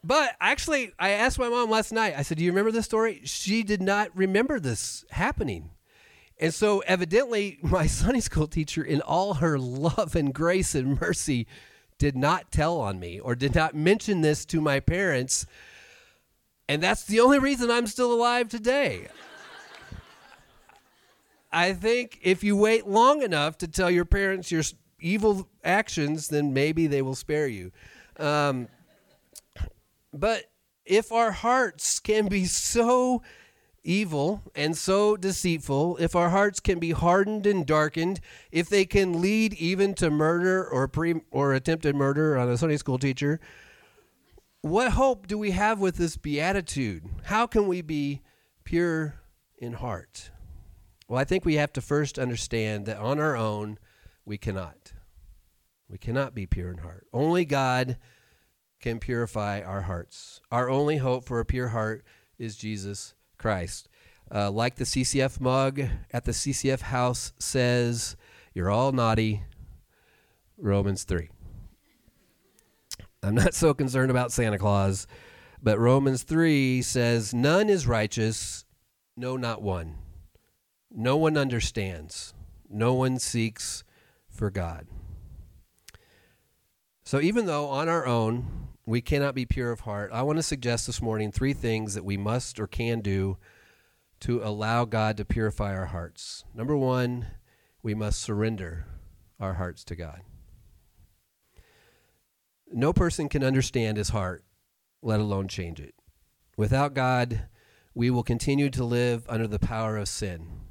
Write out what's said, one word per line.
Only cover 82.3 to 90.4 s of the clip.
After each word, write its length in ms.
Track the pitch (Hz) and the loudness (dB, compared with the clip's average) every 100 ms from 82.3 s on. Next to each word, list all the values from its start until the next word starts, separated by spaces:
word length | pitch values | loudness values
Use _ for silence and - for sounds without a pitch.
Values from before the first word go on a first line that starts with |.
| - - - _ | -18 -20 -20 _
No 240 | 104 117 | -2 0
one 260 | 127 131 127 | 2 0 0
seeks 640 | - 120 113 107 - - - _ _ _ _ | -2 -2 -2 -4 -10 -10 -14 _ _ _ _
for 200 | - 104 | -6 -4
God." 380 | 98 85 82 - - - - - - - - _ _ - - _ _ _ _ _ _ _ _ _ _ | -2 -6 -8 -14 -16 -16 -18 -18 -20 -20 -20 _ _ -20 -20 _ _ _ _ _ _ _ _ _ _
So 160 | - 135 | -4 0
even 280 | 160 226 202 | 2 2 0
though 200 | 147 147 | -2 -2
on 220 | 135 160 | -2 0
our 160 | 170 127 | 0 0
own 640 | 117 110 120 127 - - - - | 0 2 -2 -4 -10 -12 -14 -4
we 160 | 117 | -4
cannot 340 | - 143 143 131 | 0 0 0 -2
be 100 | 120 | -4
pure 260 | 135 120 | -4 -4
of 100 | 117 | -6
heart, 300 | 117 101 101 | -8 -8 -6
I 120 | 113 | -4
want 140 | 139 | 0
to 60 | 156 | 0